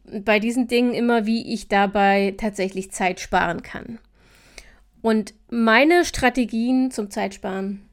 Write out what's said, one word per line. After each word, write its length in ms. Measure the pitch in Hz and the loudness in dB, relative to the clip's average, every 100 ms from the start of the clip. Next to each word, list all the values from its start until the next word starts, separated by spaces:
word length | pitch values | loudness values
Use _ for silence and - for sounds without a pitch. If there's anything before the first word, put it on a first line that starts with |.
bei 340 | - 208 202 214 | -14 -6 0 2
diesen 300 | 220 240 247 | 2 0 2
Dingen 260 | 240 247 | 2 2
immer, 320 | - 240 233 214 | 2 2 2 2
wie 260 | 226 - | -2 -4
ich 160 | 220 - | -8 -2
dabei 680 | 196 202 202 196 196 196 196 | 0 2 2 4 4 0 -2
tatsächlich 540 | 220 208 190 190 190 | -6 -4 -6 -6 -8
Zeit 280 | - 185 180 | -2 -2 -4
sparen 420 | - 180 170 170 | -2 0 0 -4
kann. 360 | - - - 226 _ _ _ _ _ - - - _ _ | -10 -14 -14 -18 _ _ _ _ _ -20 -20 -20 _ _
Und 340 | 226 220 208 - - | 0 0 -2 -10 -8
meine 540 | 233 226 220 294 349 | 0 4 6 6 4
Strategien 840 | 339 - 247 247 226 226 240 262 262 | 2 0 0 0 -2 -2 0 0 0
zum 180 | 254 208 | -4 -8
Zeitsparen 760 | 220 196 196 202 190 196 196 - | -6 -6 -6 -8 -6 -6 -8 -14